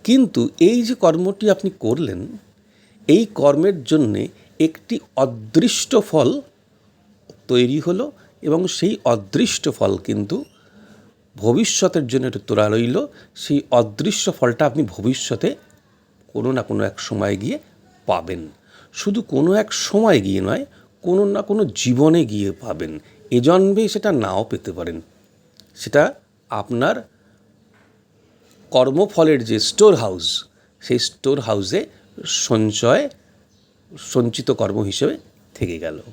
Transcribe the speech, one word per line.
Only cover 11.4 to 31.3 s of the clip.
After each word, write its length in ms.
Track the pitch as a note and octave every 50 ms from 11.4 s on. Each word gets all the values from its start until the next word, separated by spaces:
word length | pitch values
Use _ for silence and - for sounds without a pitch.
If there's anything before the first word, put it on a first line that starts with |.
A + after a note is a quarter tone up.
| G2+ A2+ A#2+ E3+ A3+ - - - G3 F3 - E3+ C#3
জন্য 200 | A#2 B2+ C3+ B2+
এটা 120 | C3 - G2+ -
তোলা 220 | - A2 G#2+ G#2 G#2+
রইল। 380 | G#2+ A#2 A#2 A#2+ C3 G#3 D4 C#4+ - - - _ _
সেই 280 | - - - D3 C#3+ - -
অদৃশ্য 600 | B2+ A#2+ A#2 G#2+ G#2 - D3 G#3+ G3+ - - -
ফলটা 340 | E3 - C3 B2 A#2 - D3+
আপনি 160 | C#3+ A#2 D#3
ভবিষ্যতে 760 | C#3 G#2+ - - G2 A#2+ C3 - - - B2 - - G#3 C#4+ - _ _ _ _ _ _ _ _ _ _ _ _ _ _
কোনো 200 | - A#2 A2+ B2+
না 100 | C3 B2+
কোনো 220 | A2 - A2 G#2 G#2
এক 160 | G2+ - -
সময় 360 | - - A#2 G2+ G2 G2+ G#2
গিয়ে 220 | F#2+ G#2 D3 C4 D4+ _ _ _ _ _ _ _ _ _
পাবেন। 420 | - G2 E2+ E2 E2 F#2 F2 D#2+ D2+ - _ _ _ _ - - _
শুধু 300 | _ - - - G3+ A#3+
কোনো 300 | - - D#3 C3+ D3+ F3
এক 200 | G3 G#3+ G#3 G#3+
সময় 480 | - - - - - G3+ A3+ A3 F3 A#2
গিয়ে 200 | F#2+ G2 F#2+ F#2+
নয়, 260 | F#2+ F#2+ C3 A#3 C#4 _ _ _ _ _ _ _
কোনো 220 | - F3+ F3+ F#3+ G#3
না 180 | G3+ G3+ G#3
কোনো 220 | G3+ - G3+ A3 G3+
জীবনে 600 | C3+ - - - A#2+ B2 B2 D3 D#3 D#3+ E3+ D3
গিয়ে 280 | A2+ G#2 G#2 G2+ G2
পাবেন। 460 | F2+ - - A2 F2 D#2 E2+ D#2 D#2 D#2 _ _ _ _ - -
এ 100 | - B2
জন্মে 480 | A#2+ D3+ F3 F#3+ F#3+ G3 G3+ G#3+ A3+ G3+
সেটা 240 | - G#3 G3+ G#3
নাও 320 | F3 B2+ G#2+ F#2+ F#2 G2 A#2
পেতে 280 | - - - - G2+
পারেন, 280 | E2+ E2 E2+ F2 E2 E2 - _ _ _ _ _ _ _ _ _ _ - _ _ _
সেটা 400 | - - A#2 - C#3+ D#3 A#3+ - _ _ _ _ _ _ _
আপনার 580 | A#2 G#2 G#2 - B2 A#2 C3 F3+ B3 B3 - _ _ _ _ _ _ _ _ _ _ _ _ _ _ _ _ _ _ _ _ _ _ _ _ _ _ _ _ _ _ _ _ _
কর্মফলের 720 | - B2+ B2+ C3+ C3+ E3 G#3 G#3 - E3+ D#3+ D#3 D3+ C3 A#2
যে 160 | A2 A2+ G#2+
স্টোর 340 | - - - - G#3 G#3+ F3+
হাউস, 500 | A#2 A#2 G2+ F#2 F2 E2 - - - - _ _ _ _ _ _ _
সেই 180 | - - C3 A#2+
স্টোর 420 | - - - _ - C3+